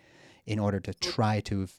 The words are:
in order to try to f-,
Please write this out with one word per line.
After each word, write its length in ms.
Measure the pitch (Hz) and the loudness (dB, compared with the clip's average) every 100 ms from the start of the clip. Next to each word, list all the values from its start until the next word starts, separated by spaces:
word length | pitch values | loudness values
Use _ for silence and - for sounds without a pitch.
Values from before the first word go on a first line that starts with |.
| - - - - - | -14 -20 -20 -16 -6
in 120 | 107 | 0
order 220 | 104 101 | 2 0
to 140 | 90 | -4
try 460 | 95 - - 107 107 | -6 -4 2 2 2
to 240 | - 98 | 0 -2
f-, 140 | 95 | -2